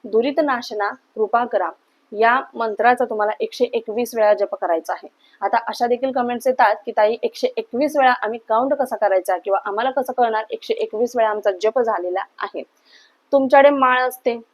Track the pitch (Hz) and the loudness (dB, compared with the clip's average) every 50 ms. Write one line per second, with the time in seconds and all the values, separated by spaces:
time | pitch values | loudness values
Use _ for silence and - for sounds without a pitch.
0 | - 214 208 220 269 285 277 339 302 285 254 240 247 - 220 208 202 208 254 _ | -8 0 0 0 0 2 0 0 0 0 -2 -4 -6 -8 -6 -4 -4 -4 -4 _
1 | _ _ _ 220 214 208 240 233 247 226 233 190 180 165 - _ _ _ _ _ | _ _ _ -4 -2 0 0 0 0 0 -2 -2 -2 -2 -8 _ _ _ _ _
2 | _ _ 220 202 220 226 247 269 - - _ 233 226 220 208 - 214 240 247 247 | _ _ -2 2 2 4 2 2 -2 -6 _ -6 -4 -4 -2 2 4 2 4 4
3 | 247 226 220 214 208 208 214 - - 220 - - 240 - - 233 226 - 208 226 | 0 -4 -2 -2 -2 -2 -2 -4 -6 -8 -2 -4 -4 -2 -2 -6 -6 -4 -4 -4
4 | 240 220 240 226 214 208 208 196 202 190 - 185 190 175 170 165 160 - - - | -4 -4 0 2 4 4 4 2 0 -2 -2 -6 -2 -2 -2 -2 -2 -6 -10 -10
5 | - - _ _ _ _ _ _ 196 196 220 226 - 226 214 - - 240 240 240 | -10 -20 _ _ _ _ _ _ -4 0 0 0 -2 -4 -4 -4 -2 -2 -2 -2
6 | 269 269 254 269 247 240 240 240 - 262 254 - 247 208 214 - _ 247 208 233 | -2 -4 -2 -2 -4 -4 -4 -2 -2 -2 2 4 2 2 2 0 _ -6 0 2
7 | 214 214 233 - - 208 - - - 247 - - 220 _ - 240 294 294 302 285 | 2 2 2 -2 -4 -6 -4 -2 -4 -4 -4 -6 -8 _ -2 -2 -2 0 2 4
8 | 262 254 247 - - 214 233 233 _ - 220 226 254 277 294 277 269 - 240 202 | 4 4 4 2 -2 -6 -6 -8 _ -2 0 0 2 0 0 -2 -2 -4 -2 0
9 | 214 202 190 190 180 - 185 175 _ 202 196 196 - 208 196 214 240 262 254 285 | 0 2 2 2 0 0 -4 -2 _ -2 -2 -2 -2 -4 -4 -2 -2 0 -2 -2
10 | 254 - 254 - 240 226 220 214 220 _ - 226 - - 220 - 220 220 - 214 | -4 -2 0 0 0 2 0 -4 -4 _ -10 -12 -6 -6 -4 -4 -4 -6 -2 -4
11 | 240 240 - 240 220 214 214 214 202 208 190 175 190 220 226 269 233 226 214 175 | -4 -2 0 0 0 0 0 0 -2 -2 -2 0 -2 0 2 2 0 0 -2 -2
12 | 175 180 180 190 - _ _ - - - - 160 - _ _ _ _ _ _ _ | -4 -4 -4 -6 -6 _ _ -12 -12 -10 -10 -12 -14 _ _ _ _ _ _ _
13 | _ _ _ _ _ _ - 277 269 254 294 277 277 285 285 277 262 254 254 254 | _ _ _ _ _ _ 2 2 4 6 6 8 8 8 6 4 2 2 2 2
14 | 254 254 - - _ 254 233 233 226 _ | 0 -2 -4 -4 _ -4 -4 -4 -10 _